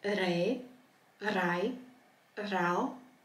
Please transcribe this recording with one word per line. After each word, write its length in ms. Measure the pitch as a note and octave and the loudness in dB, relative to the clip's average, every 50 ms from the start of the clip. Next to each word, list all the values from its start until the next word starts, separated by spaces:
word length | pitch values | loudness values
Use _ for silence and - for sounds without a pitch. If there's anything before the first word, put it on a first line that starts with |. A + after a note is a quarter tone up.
| - | -4
re, 560 | G3+ G#3 G3 F#3+ F3+ F3 E3+ F3 G3+ B3+ B3 - - - - - - _ _ _ _ _ _ | -2 0 2 2 2 2 2 2 2 2 0 -4 -8 -16 -20 -20 -20 _ _ _ _ _ _
rai, 520 | G3+ G#3 G3+ F#3 F3+ F3 F3 F3+ F#3 B3 B3+ - - - - - - - - _ _ _ _ - G#3 G3+ | -4 -2 0 0 0 0 0 0 0 -2 -2 -4 -10 -16 -20 -20 -20 -20 -20 _ _ _ _ -8 -6 -2
rau, 440 | G3 F3+ E3+ F3 F3 F#3 B3 C4+ - - - - - - - | 0 0 2 2 2 2 0 -2 -4 -8 -14 -20 -20 -20 -20